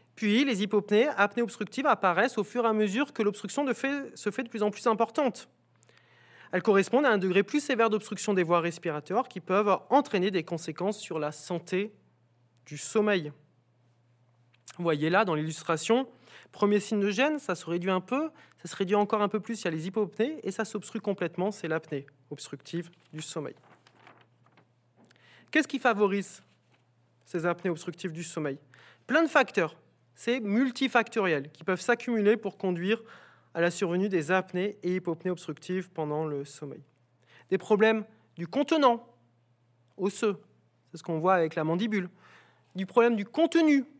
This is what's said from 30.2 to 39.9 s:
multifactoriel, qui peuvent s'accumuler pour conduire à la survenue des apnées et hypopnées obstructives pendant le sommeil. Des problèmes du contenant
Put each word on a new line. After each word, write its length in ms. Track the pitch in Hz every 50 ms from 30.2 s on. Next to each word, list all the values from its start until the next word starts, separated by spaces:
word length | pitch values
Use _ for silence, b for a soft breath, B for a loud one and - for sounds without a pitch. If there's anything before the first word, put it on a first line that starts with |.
| - - 240 269
multifactoriel, 1080 | 226 202 196 226 269 262 240 - 269 254 - 240 220 226 - 233 196 185 160 143 139 151
qui 140 | - - 165
peuvent 160 | 196 185 180
s'accumuler 560 | - - 240 240 - - 240 220 202 202 226
pour 200 | 220 226 202 -
conduire 460 | - - 190 180 165 175 190 220 226 B B B B B B B B B B _
à 80 | 165
la 100 | 170 175
survenue 380 | 175 - 202 170 170 180 190 214
des 240 | 190 175 151 147 180
apnées 460 | 185 185 185 - 180 185 208 208 - -
et 140 | 175 180
hypopnées 340 | 185 180 - 165 165 - 185
obstructives 580 | 180 170 - - 151 143 - - 180 190 185 185
pendant 340 | - - 156 147 147 151 160
le 200 | 156 147 143 143
sommeil. 380 | 147 - - - 139 135 - - _ _ _ _ _ _ _ b b b b b b
Des 80 | 185 185
problèmes 460 | - - 220 196 214 220 220 220 208 b b b b b b
du 120 | - 170 165
contenant 580 | - 262 285 - 330 320 285 254 240 226 - - _ _ _ _ _ _ _ _ _ _ _ _ _ _ _ _